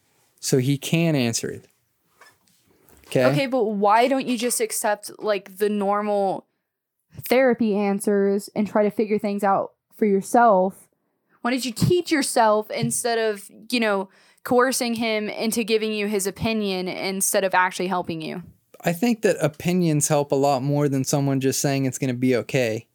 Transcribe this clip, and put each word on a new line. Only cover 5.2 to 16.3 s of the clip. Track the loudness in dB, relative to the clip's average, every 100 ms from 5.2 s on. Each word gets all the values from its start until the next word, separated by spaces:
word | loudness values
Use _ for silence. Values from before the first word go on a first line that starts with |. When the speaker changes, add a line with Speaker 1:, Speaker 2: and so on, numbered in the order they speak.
| -2 -2 -4 -4
Speaker 2:
the | -2
normal | 0 0 0 0 0 0 -4 -10 _ _ _ _ _ _ -10 0
therapy | 2 2 2 0 0
answers | 0 0 0 2 2 0 -4 -4
and | -2
try | 2
to | 0
figure | 0 -2 -2
things | -2 -2
out | 0 0 -2 _ _ -2
for | 0
yourself? | 0 2 4 6 4 2 -4 _ _ _ _ _ _
Why | -4
don't | -4 -4
you |
teach | -2 2 2 2
yourself | 0 2 2 4 2 0
instead | -4 -2 -2 -2 0
of, | 0 -4 -10 -20 -4
you | -2
know, | 0 0 -4 _ _ _
coercing | 0 2 4 2 -2
him | -2 -2 -2 -2
into | -4 -4 -2
giving | 0 0 0
you | -2 -2
his | -2
opinion | -4